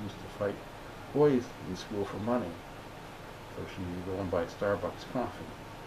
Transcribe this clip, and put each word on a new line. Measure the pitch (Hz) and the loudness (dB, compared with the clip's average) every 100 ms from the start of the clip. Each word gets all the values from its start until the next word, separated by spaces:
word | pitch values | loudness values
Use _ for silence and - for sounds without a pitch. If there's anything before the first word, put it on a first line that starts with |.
used | 104 - | -6 -8
to | - - | -8 0
fight | 101 92 - - - - - | 0 0 -6 -12 -12 -12 0
boys | 139 147 131 - - - | 8 8 8 4 -4 -6
in | 90 | -6
school | - 104 98 | -2 0 0
for | 98 | 0
money. | 107 123 90 87 - - - - - - - - - - | 2 2 2 -6 -10 -12 -12 -12 -12 -12 -12 -12 -10 -6
So | 82 95 | -6 -4
she | |
would | 90 90 90 | -4 -4 -2
go | 95 | 0
and | 92 | 2
buy | 87 85 | 4 2
Starbucks | - 101 101 85 - - | 2 4 4 2 -4 -2
coffee. | 127 117 - - - - - | 0 0 -2 -8 -10 -10 -10